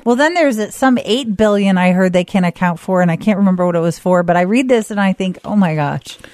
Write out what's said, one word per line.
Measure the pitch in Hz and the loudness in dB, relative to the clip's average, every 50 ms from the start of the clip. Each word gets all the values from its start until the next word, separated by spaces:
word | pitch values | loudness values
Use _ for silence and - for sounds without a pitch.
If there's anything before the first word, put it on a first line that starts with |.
| - | -2
Well, | 240 240 | -2 0
then | 247 294 320 359 | 2 0 0 0
there's | 349 311 277 220 214 208 - - | 0 0 0 0 -2 -6 -8 -4
some | - 269 269 247 233 - | -2 0 0 2 0 0
eight | - 214 262 277 226 196 | -2 -2 -2 -2 -4 -2
billion | 180 214 214 208 202 202 196 190 | 0 2 2 2 2 2 2 2
I | 180 180 185 | 2 2 2
heard | 180 190 190 185 175 | 2 2 2 2 2
they | 180 180 | 0 0
can | - - 196 180 | 0 0 0 0
account | 175 - - 185 175 170 160 | -2 -2 -2 -2 -4 -4 -4
for, | - - 185 180 | -4 -2 0 2
and | 180 175 | 2 0
I | 165 | 0
can't | - - 208 208 190 | 0 0 0 0 2
remember | 202 190 185 180 180 | 2 2 2 2 0
what | 175 170 | 0 0
it | 170 | 0
was | 165 170 156 - | 0 -2 -4 -2
for, | - 180 185 180 175 | -2 0 2 2 2
but | 175 170 | 2 2
I | 175 | 2
read | 180 185 220 254 277 254 | 2 2 0 0 2 2
this | 254 226 220 - | 0 0 0 -2
and | 214 202 | -4 -2
I | 196 190 | 0 0
think, | 185 - 190 185 170 - - | -2 -2 -4 -6 -8 -8 -8
"Oh | - 208 | -2 0
my | 214 190 165 156 | 0 2 2 0
gosh." | 156 147 143 143 147 - - - - - - | -2 -4 -4 -4 -6 -10 -12 -16 -20 -20 -20